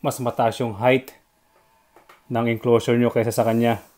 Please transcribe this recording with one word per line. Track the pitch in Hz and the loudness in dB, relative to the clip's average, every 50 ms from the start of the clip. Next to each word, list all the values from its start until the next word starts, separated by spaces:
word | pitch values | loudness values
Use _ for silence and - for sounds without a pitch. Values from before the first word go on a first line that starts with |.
| - | -4
mas | 147 - - | -4 -4 -2
mataas | 127 120 - - 120 113 107 - | -6 -6 -2 0 0 0 0 -2
yung | 127 117 107 | -4 -6 -4
height | 98 120 127 131 131 - - - _ _ _ _ _ _ _ _ _ _ _ _ _ _ _ _ - _ _ - _ _ _ | 0 2 2 2 2 0 -6 -20 _ _ _ _ _ _ _ _ _ _ _ _ _ _ _ _ -20 _ _ -20 _ _ _
ng | 120 113 117 117 | -4 -2 0 0
enclosure | 117 110 - 123 117 113 - - 120 | -2 -2 2 2 2 2 4 2 2
nyo | 120 120 117 | 2 2 2
kaysa | - 120 110 117 | 2 0 -2 0
sa | 110 - 113 | 0 0 0
kanya. | 113 113 117 117 117 113 101 - _ _ | 0 2 2 2 0 0 -2 -6 _ _